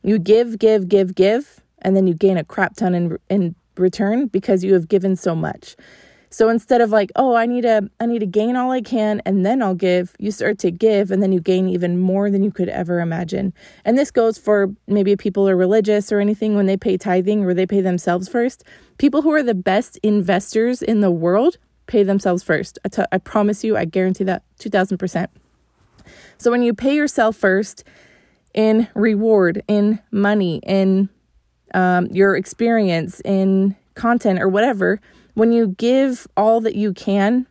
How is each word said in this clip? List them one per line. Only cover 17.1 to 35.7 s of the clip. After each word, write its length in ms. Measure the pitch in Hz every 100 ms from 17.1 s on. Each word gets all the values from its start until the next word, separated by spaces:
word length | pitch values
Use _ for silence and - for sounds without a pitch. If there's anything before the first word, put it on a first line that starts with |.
| 180 180 208
or 100 | 185
they 100 | 180
pay 160 | 185 202
themselves 480 | 185 180 180 175 185
first. 360 | 240 247 - _ - _ -
People 240 | 277 277
who 100 | 311
are 100 | 302
the 100 | 247
best 440 | 196 185 196 - -
investors 800 | 214 208 180 190 - 220 233 254
in 180 | - 214
the 120 | 196
world 460 | 170 170 196 302 - _ _ -
pay 160 | 220
themselves 400 | 196 196 196 180
first. 380 | - 156 - -
I 40 | 208
t-, 160 | - -
I 60 | 190
promise 440 | - 214 208 208
you, 140 | 220 208
I 80 |
guarantee 400 | 165 185 185 185
that 180 | 190 180 _ _
two 100 | 214
thousand 300 | 202 190 185
percent. 320 | 185 170 - _ _ _ _ _ _ _ - - - _
So 140 | 240
when 120 | 240
you 120 | 240
pay 220 | 220 262 294
yourself 400 | 294 - 220 214
first 480 | 196 190 208 - - _ _ _ _ _ _
in 360 | - 220 220 226
reward, 680 | - 220 202 220 214 175 196 -
in 320 | 208 208 214 _
money, 500 | 202 202 214 180 160 -
in, 420 | 196 190 190 196 _ _ _ _ _ _
um, 340 | 185 180 180 -
your 300 | 185 196 180
experience, 840 | 190 - 233 226 196 165 175 -
in 520 | - 196 190 190 196 196 _
content 460 | - 226 240 220 185
or 60 | 190
whatever, 520 | 190 247 208 185 208 _ _ _ -
when 160 | 226
you 160 | 233 220